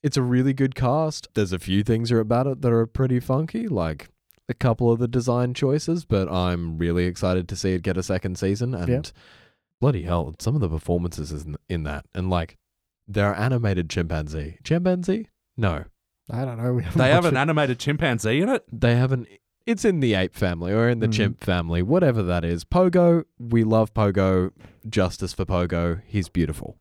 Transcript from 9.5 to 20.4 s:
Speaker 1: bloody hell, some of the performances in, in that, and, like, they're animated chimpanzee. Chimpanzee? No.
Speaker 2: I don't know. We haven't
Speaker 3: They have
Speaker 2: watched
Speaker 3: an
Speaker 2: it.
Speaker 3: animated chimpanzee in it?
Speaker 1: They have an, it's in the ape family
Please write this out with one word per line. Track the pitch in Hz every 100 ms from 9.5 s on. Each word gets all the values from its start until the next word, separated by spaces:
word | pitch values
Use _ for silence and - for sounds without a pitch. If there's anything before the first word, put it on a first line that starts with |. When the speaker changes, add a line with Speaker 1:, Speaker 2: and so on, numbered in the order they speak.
| _ _ _
Speaker 1:
bloody | 139 113
hell, | 82 87 73 80
some | - 147
of |
the | 95
performances | 80 - 87 87 80 73
in, | 76 76 71 _
in | 87
that, | 73 71 -
and, | - 92
like, | 90 82 - _ _ _ _ -
they're | 104 101
animated | 98 110 127 113 92 82
chimpanzee. | - 85 80 76 78 76 -
Chimpanzee? | - 165 180 180 175 202 220 _ _ -
No. | 104 80 80 _ _ _ _
Speaker 2:
I | 113
don't | 135 117
know. | 120
We | 123
haven't | 85 170
Speaker 3:
They | 131
have | 160
Speaker 2:
watched | 175
Speaker 3:
an | 139
Speaker 2:
it. |
Speaker 3:
animated | 147 151 143 123
chimpanzee | - 143 160 117 110 131
in | 196
it? | 277 _
Speaker 1:
They | 113 123 120
have | 127
an, | 131 117 101 _ _ -
it's | 226
in | 220 180
the | 131
ape | 98 92
family | -